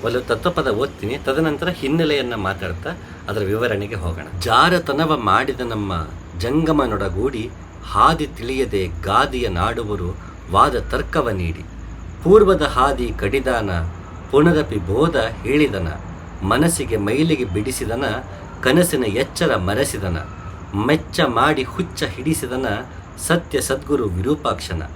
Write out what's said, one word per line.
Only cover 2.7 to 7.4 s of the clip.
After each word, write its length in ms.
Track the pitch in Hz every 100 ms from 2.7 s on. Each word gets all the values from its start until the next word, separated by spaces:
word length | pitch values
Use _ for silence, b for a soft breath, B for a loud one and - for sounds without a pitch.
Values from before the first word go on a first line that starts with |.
| 85 143 180 B B B
ಅದರ 100 | 104
ವಿವರಣೆಗೆ 560 | 98 107 117 104 101 107
ಹೋಗೋಣ. 320 | 85 82 76 -
"ಜಾರತನವ 760 | 113 113 160 180 - 135 160 147
ಮಾಡಿದ 420 | 107 98 135 127
ನಮ್ಮ 480 | 120 110 101 87 78 - - 85
ಜಂಗಮನೊಡಗೂಡಿ, 1080 | 107 147 160 151 127 104 98 87 123 113